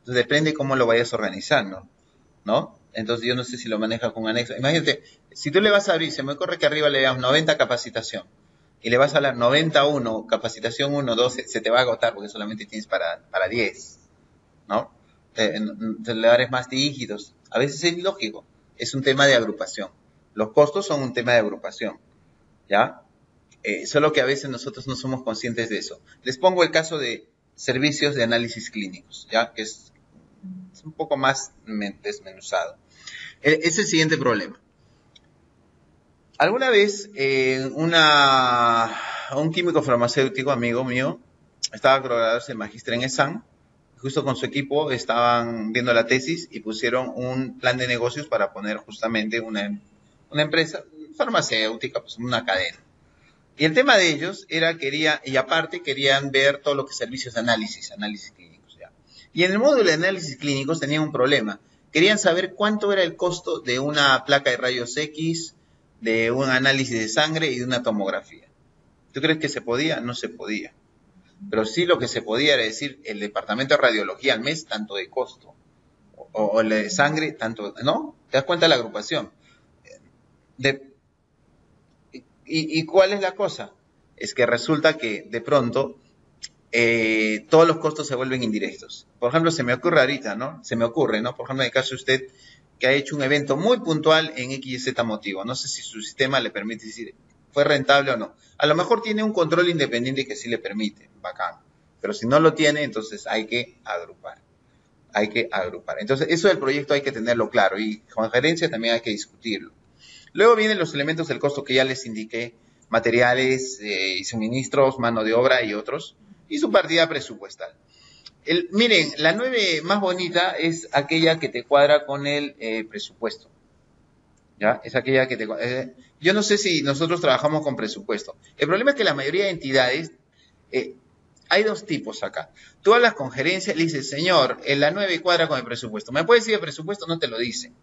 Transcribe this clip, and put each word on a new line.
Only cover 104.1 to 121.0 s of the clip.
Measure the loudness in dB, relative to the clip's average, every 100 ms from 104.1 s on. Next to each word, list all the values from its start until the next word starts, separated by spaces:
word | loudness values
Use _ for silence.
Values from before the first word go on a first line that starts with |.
| -16 -20 -20 _ _ _ _ _ _ _
Hay | -2 0
que | -2 -2
agrupar. | -4 -4 -6 -10 -10
Entonces, | -2 0 2
eso | 4 4
del | 4
proyecto | 0 -2 0
hay | 0
que | 0
tenerlo | -4 0 0 2
claro | 2 2 2
y | -4 -6 _
con | -4 0
gerencia | 2 2 0 -2
también | -2 -2
hay | -2
que | -2
discutirlo. | -8 -8 _ -8 -6 -8 _ _ _ -20 -20 -12 4
Luego | 6 6
vienen | 4 0
los | -2
elementos | -2 -4 -2 -4
del | -2
costo | -2 -2
que | 0
ya | 2
les | 2 -2 -8
indiqué, | -10 -8 -8 -8 _ _ _ _
materiales, | 0 2 4 4 4 2 0 -4 -10
eh, | -6 -4 -2 -4
y |
suministros, | -6 -6 -4 -4 -2 2 2 2
mano | -2 0
de | 2
obra | 2 4 2
y | 0
otros, | -6 -6 -8 -10 _ _ -20 _
y | -2
su | 2
partida | 2 4 2 2
presupuestal. | 0 -8 -16 -16 -14 -16 _ _ _ _ _ -20 _
El, | -2 -2 0
miren, | 0 4 4 2 0
la | 0
nueve | 2 -2 0 0 -2
más | 0 0
bonita | 0 -2 -2 0 0
es | 0 -2 -2 -2
aquella | -2